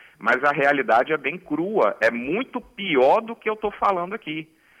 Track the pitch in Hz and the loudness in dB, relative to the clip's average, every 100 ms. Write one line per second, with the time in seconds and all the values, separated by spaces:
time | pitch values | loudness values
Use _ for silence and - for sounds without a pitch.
0 | - - 107 123 143 147 139 143 113 113 | -20 -6 -2 0 2 2 2 2 2 2
1 | 135 156 135 180 - 147 180 208 107 - | 2 -2 -4 -8 -6 -4 -2 0 0 2
2 | 113 117 127 196 269 247 - - 196 139 | 0 0 -4 -4 -6 -10 -12 -10 -2 4
3 | 131 202 226 233 214 214 208 - 208 185 | 4 4 0 -8 -6 -4 -6 -2 0 0
4 | 175 214 - 156 156 _ _ _ | -4 -8 -10 -10 -10 _ _ _